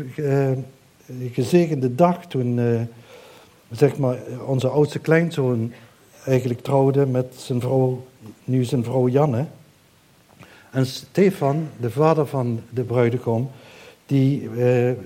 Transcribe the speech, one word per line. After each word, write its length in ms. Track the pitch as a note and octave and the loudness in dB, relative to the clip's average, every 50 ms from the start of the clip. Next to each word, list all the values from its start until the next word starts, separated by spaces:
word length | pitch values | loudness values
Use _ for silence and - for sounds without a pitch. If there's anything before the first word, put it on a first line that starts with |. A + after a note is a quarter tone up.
| D3 C3 - | -12 -10 -8
eh, 360 | - D3+ C#3 C3+ C#3 C#3 C3+ C3 C3 C3 - - _ _ _ _ _ _ - B2+ B2+ B2+ B2 | -6 -2 0 0 2 2 0 0 -2 -4 -8 -16 _ _ _ _ _ _ -16 -12 -10 -10 -6
gezegende 640 | A#2 C#3+ B2 - - F3 E3 D#3 D#3 C3+ B2+ B2+ A#2+ | -4 -4 0 2 4 4 4 2 0 0 -2 -2 2
dag 300 | B2+ F3 F3 F3 F3+ - | 4 4 2 2 0 -6
toen, 340 | - - C3 B2 B2 A#2+ A#2+ | -8 -4 -4 -2 -2 0 0
eh, 220 | A#2+ A#2+ A#2 A2+ A#2 A#2 - - - - - - - - - - - - _ _ _ _ | 0 2 0 0 -2 -4 -8 -14 -20 -20 -20 -20 -20 -20 -20 -20 -20 -20 _ _ _ _
zeg 260 | A2 A2 D3+ C3 - C#3+ | -2 2 2 2 2 0
maar, 200 | C#3 B2+ B2 - - A2+ A#2 B2+ - | -2 -2 -2 -4 -6 -12 -12 -10 -6
onze 220 | - C3+ B2+ B2 B2+ | -4 -2 0 0 0
oudste 320 | A#2+ D3+ D3+ D3 - - | 2 2 2 2 0 -4
kleinzoon 720 | - D3+ D#3 E3 E3+ E3 - D3 C3+ B2+ B2 A2+ A2+ A#2 - - - - - _ _ _ _ - - | 0 2 2 4 2 2 0 -2 0 0 0 0 -2 -4 -6 -12 -20 -20 -20 _ _ _ _ -10 -2
eigenlijk 360 | C3+ C3 B2+ A#2 B2+ A#2+ A#2 | 0 0 2 2 0 -4 -6
trouwde 440 | - - C3+ C#3 C3+ C3+ C3 C#3 C#3+ | -2 0 2 2 4 4 2 2 2
met 280 | C3 B2+ B2+ B2+ B2+ - - | 2 0 -2 -2 -4 -8 -14
zijn 220 | - - C3 B2 | -8 -6 -4 -2
vrouw, 460 | A#2 B2 C3 C3 C3 B2+ B2+ A#2 - - - _ A2 G#2 - - _ | -2 0 2 2 2 2 0 -4 -8 -16 -20 _ -20 -20 -20 -12 _
nu 200 | - B2+ C3 B2 | -2 0 0 0
zijn 200 | A#2 D3+ B2+ A2+ | 0 0 -2 -2
vrouw 240 | A#2 B2 C3 B2 B2+ | 0 0 0 0 2
Janne. 380 | B2 C#3 D3+ D3 A2+ A#2 D3+ E3 - - - _ _ _ _ _ _ _ _ _ _ _ _ _ _ - - - - - - - | 2 2 2 2 2 0 -2 -4 -8 -14 -20 _ _ _ _ _ _ _ _ _ _ _ _ _ _ -20 -20 -20 -20 -20 -20 -6
En 140 | - C3 C3 | -2 -2 -2
Stefan, 800 | C3 - - - - - E3+ G3 F#3+ F#3+ - D3 C#3 C#3+ D#3+ D#3+ C#3+ A2 A2 | -2 -2 -8 -14 -6 0 2 2 2 2 2 0 -2 0 -2 -4 -8 -8 -6
de 100 | A#2+ A#2 | -6 -4
vader 380 | G#2+ C3+ D#3 D#3+ - D3+ D3 B2+ | 0 2 2 4 4 2 0 0
van 320 | - C3+ B2 A#2+ A#2 A2+ G#2+ - | -2 -2 -2 -2 -4 -4 -8 -8
de 140 | A#2 B2 A#2+ | -6 -6 -4
bruidegom, 680 | A2 A#2 B2+ A#2+ A#2 A#2+ B2 - A#2+ A2+ A2+ B2+ C3+ - - - - - - - - - _ _ | -2 0 2 2 2 0 -2 -2 -2 -2 -2 -2 -4 -8 -14 -20 -20 -20 -20 -20 -20 -20 _ _
die, 440 | - C#3+ C#3 C3 C3+ C#3+ A#2+ G#2+ A2 | -2 0 2 2 2 2 -2 -4 -6
eh, 420 | A2 A#2+ B2 B2 B2+ B2 B2 B2 B2+ G2 F#2 | -4 0 2 2 4 4 2 2 0 -4 -6